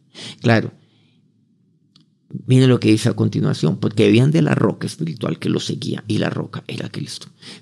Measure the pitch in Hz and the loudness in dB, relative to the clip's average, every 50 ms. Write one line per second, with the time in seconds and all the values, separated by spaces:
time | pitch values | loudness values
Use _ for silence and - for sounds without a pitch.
0 | _ _ _ - - - - - - 117 117 110 - - - _ _ _ _ _ | _ _ _ -18 -18 -18 -12 -4 0 2 2 2 0 -2 -8 _ _ _ _ _
1 | _ _ _ _ _ _ _ _ _ _ _ _ _ _ _ _ _ _ _ _ | _ _ _ _ _ _ _ _ _ _ _ _ _ _ _ _ _ _ _ _
2 | _ _ _ _ _ _ - - - - 127 127 131 127 123 - - 107 110 110 | _ _ _ _ _ _ -16 -10 -2 2 4 6 6 6 4 4 4 4 2 4
3 | - 117 107 107 113 107 101 110 104 104 107 - - - 90 - 110 110 110 107 | 2 0 0 0 0 0 0 0 0 0 -2 0 0 -2 0 0 -2 -4 0 2
4 | 107 101 104 113 127 143 151 165 156 147 - - - 104 87 - - - - - | 4 4 6 6 4 4 2 2 2 2 2 2 2 0 0 -2 -6 -10 -8 -6
5 | - 170 - - - - 82 - - 90 85 80 - - - - - - - - | -8 -8 -8 -6 -6 -6 -6 -4 -4 -2 -2 -2 -2 -6 -8 -8 -6 -8 -8 -8
6 | - 104 110 107 - - - - - - - - - - - - - - - - | -6 -4 -2 -2 -2 -2 -4 -6 -8 -8 -10 -14 -12 -10 -10 -10 -10 -10 -10 -12
7 | - - - - - - _ _ - - - - | -12 -12 -12 -16 -16 -20 _ _ -20 -20 -20 -16